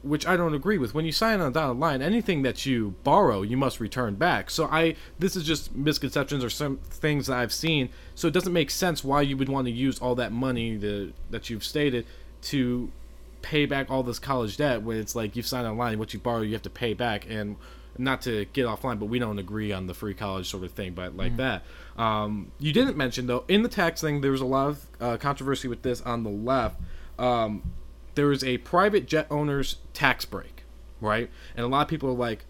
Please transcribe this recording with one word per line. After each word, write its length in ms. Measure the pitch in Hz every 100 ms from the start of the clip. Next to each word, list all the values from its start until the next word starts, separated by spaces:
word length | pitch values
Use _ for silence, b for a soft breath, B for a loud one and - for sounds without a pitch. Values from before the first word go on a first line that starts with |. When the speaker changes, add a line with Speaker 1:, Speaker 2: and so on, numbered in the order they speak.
Speaker 1:
which 260 | 143 147 160
I 80 | 180
don't 180 | 170
agree 240 | 147 170 208
with. 160 | 120
When 100 | 151
you 60 | 165
sign 300 | 147 226 214
on 80 | 151
a 20 |
dotted 280 | 131 147 123
line, 240 | 160 135
anything 400 | 147 226 208 165
that 220 | 131 -
you 300 | 135 123 107 87
borrow, 400 | 135 170 175 104
you 140 | 104 127
must 240 | 135 -
return 340 | 107 127 120
back. 340 | 101 170 131 -
So 180 | - 156
I, 280 | 156 165 160 B -
this 160 | 180
is 80 | 185
just 300 | 156 156 -
misconceptions 680 | - 147 147 135 151 135 143
or 60 | 120
some 280 | - 147 135
things 480 | - - 156 147 135
that 100 | 123
I've 160 | 117
seen. 360 | - 160 156 123 B B
So 140 | - 170
it 40 |
doesn't 200 | 180 185
make 180 | 175 143
sense 320 | - 175 151
why 200 | 135 139
you 140 | 143 135
would 120 | 135
want 180 | 135 123
to 60 |
use 260 | 117 135 123
all 160 | 127
that 160 | 123 117
money 460 | 113 131 123 117 107
that, 360 | 104 101 98 - -
that 200 | 113 -
you've 140 | 110
stated 420 | - 151 147 123 117 B B -
to 500 | - 143 123 123 113 - - - - -
pay 240 | - 151 143
back 240 | 139 127
all 140 | 135
this 160 | 120 113
college 360 | - 131 110 95
debt 260 | 147 117
when 160 | 110 110
it's 180 | 107 120
like 180 | 107
you've 140 | 120 117
signed 180 | 127 117
on 100 | 107
line, 220 | 120 107
what 160 | 110
you 60 | 104
borrow, 220 | 123 117
you 100 | 107
have 100 | 107
to 80 | -
pay 240 | - 120
back. 320 | 98 120 104 -
And 280 | 110 104 101 B B B -
not 240 | 131 131
to 220 | 127 110 101
get 140 | 135 120
offline, 340 | 107 135 110
but 60 | 107
we 120 | 120
don't 220 | 117 101
agree 320 | 90 107 107
on 160 | 95 92
the 60 |
free 200 | 87 107
college 340 | 95 104 95 90
sort 140 | 98
of 80 | 90
thing, 220 | - 95
but 240 | 87 90 92
like 160 | 107
Speaker 2:
Mm. 40 | 120
Speaker 1:
that. 260 | 131 98 B B B -
Um, 520 | 113 107 104 104 - -
you 120 | 147
didn't 240 | 156 269 170
mention, 300 | 131 117 123
though, 180 | 123 -
in 160 | 196
the 40 | 240
tax 320 | 208 170 160
thing, 200 | 156 143
there 100 | 139
was 100 | 135
a 60 | 127
lot 220 | 135 143
of, 180 | 143 - -
uh, 160 | 120 117
controversy 500 | 143 139 135 135 131
with 160 | 117
this 180 | 131 117
on 200 | 123 117
the 80 | 110
left. 500 | 101 117 135 110 - B B B -
Um, 540 | 123 120 110 104 - - - - -
there 180 | - 143
is 100 | 139
a 160 | 131 123
private 480 | - 175 202 202 127
jet 220 | 156 156
owner's 460 | 147 147 139 131 - -
tax 300 | - 139 123
break, 400 | - 95 - - - - - -
right? 300 | 107 107 120 B B -
And 80 |
a 40 | 120
lot 140 | 135
of 60 | 147
people 200 | 156 139
are 60 |
like 320 | 123 120 107 -